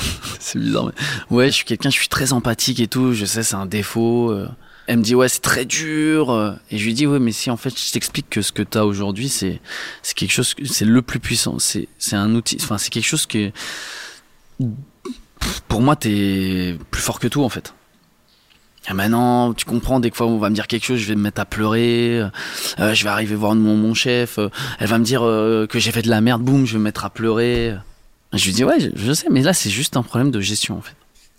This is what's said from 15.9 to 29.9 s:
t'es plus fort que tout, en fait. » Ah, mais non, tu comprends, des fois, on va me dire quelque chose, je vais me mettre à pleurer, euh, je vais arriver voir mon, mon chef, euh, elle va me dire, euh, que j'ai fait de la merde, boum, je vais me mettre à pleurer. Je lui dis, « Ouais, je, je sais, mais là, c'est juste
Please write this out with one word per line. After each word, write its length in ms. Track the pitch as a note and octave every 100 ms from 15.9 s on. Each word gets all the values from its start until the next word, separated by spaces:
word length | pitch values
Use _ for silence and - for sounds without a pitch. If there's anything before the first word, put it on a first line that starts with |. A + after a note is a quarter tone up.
t'es 840 | D3+ A2+ G2+ G2 F#2+ F#2+ F#2 F2+ E2 -
plus 100 | -
fort 200 | - -
que 80 | A#2+
tout, 160 | C#3+
en 40 | B2+
fait. » 240 | F2 - - _ _ _ _ _ _ _ _ _ _ -
Ah, 60 |
mais 140 | F#2+ G#2
non, 460 | A#2 B2 B2 B2
tu 100 | A2
comprends, 360 | - A#2 - A#2+
des 100 | A#2
fois, 160 | - A#2
on 120 | A2+
va 120 | G#2
me 60 | G#2+
dire 100 | G#2
quelque 180 | A#2
chose, 140 | - B2+
je 80 | G#2
vais 80 |
me 80 | G#2+
mettre 180 | G#2 G#2
à 40 |
pleurer, 760 | G2+ A2 G#2+ A2+ A#2+ A#2 A#2+ A#2 G#2 - - - - -
euh, 140 | G#2+
je 100 | G#2+
vais 60 | G#2
arriver 260 | G#2 G#2+ G#2
voir 180 | G#2
mon, 220 | A2 G#2+ G#2+
mon 180 | A2
chef, 460 | A2 C3 B2 A#2+ -
euh, 80 | G#2 - C3+ -
elle 80 | G#2
va 100 | A2+
me 60 |
dire, 180 | A2+ C3
euh, 460 | A#2 A2 A2 A2 A2
que 100 | A#2+
j'ai 140 | A2+
fait 100 | A#2
de 80 | A2+
la 100 | A2
merde, 220 | A#2 A#2+
boum, 240 | B2 C#3 B2+
je 60 |
vais 80 | A2
me 40 |
mettre 200 | G#2+ G#2
à 60 | G2+
pleurer. 680 | - A2+ A2 A#2+ B2 A#2 G2 - - _ _ _
Je 120 | F#2+
lui 80 | F#2+
dis, « 120 | G2
Ouais, 160 | B2+ D#4+
je, 80 | D3+ -
je 160 | G#2+
sais, 160 | D#3 E4+
mais 120 | C#3
là, 120 | C#3+
c'est 160 | F3+ G3+
juste 260 | G2+ -